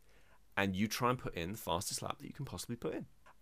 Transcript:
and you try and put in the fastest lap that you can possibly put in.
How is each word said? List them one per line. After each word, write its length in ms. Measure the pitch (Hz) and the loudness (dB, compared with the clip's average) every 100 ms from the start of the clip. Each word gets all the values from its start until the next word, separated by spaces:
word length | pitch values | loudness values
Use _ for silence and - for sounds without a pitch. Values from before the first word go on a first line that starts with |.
| - - - - - - | -20 -20 -20 -20 -6 2
and 200 | 98 92 | 2 4
you 120 | 110 | 2
try 220 | - 120 | 4 4
and 100 | 127 | 4
put 160 | - - | 0 -4
in 160 | 82 | -4
the 60 | 110 | -4
fastest 440 | - 82 - - | 0 0 2 -2
lap 180 | - - | -4 -6
that 80 | - | -8
you 60 | |
can 120 | - 135 | -8 -6
possibly 300 | 90 - 120 | -6 -6 -4
put 180 | - | -2
in. 120 | 302 - - - - | -4 -6 -14 -20 -2